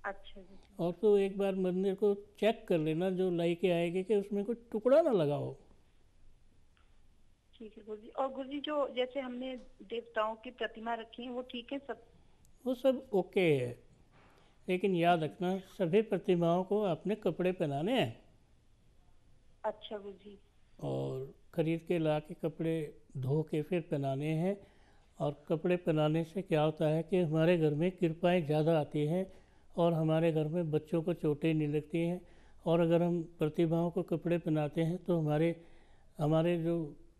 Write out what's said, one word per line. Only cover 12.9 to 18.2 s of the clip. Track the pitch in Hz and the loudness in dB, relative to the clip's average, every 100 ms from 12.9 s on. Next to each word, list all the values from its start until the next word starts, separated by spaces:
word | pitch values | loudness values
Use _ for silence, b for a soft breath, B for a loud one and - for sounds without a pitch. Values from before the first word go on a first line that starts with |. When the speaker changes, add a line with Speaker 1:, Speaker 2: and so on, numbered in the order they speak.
| 254 - | 0 -2
Speaker 2:
ओके | 196 175 208 175 139 | -2 0 2 4 4
है, | 123 123 - - - b b b b b - | 0 -8 -18 -20 -20 b b b b b -4
लेकिन | 185 196 175 | 0 0 2
याद | 170 175 | 4 2
रखना | 156 - 180 190 | 0 -4 -4 -4
सभी | - - 175 196 | -8 -4 2 2
प्रतिमाओं | 220 185 - 180 170 175 | 2 -2 2 2 4 2
को | 185 208 | 0 0
आपने | 208 156 180 214 | 0 -2 -4 -2
कपड़े | - 160 180 | -2 0 -2
पहनाने | 185 160 139 170 254 | 0 -2 -2 0 0
हैं। | 131 - | -2 -6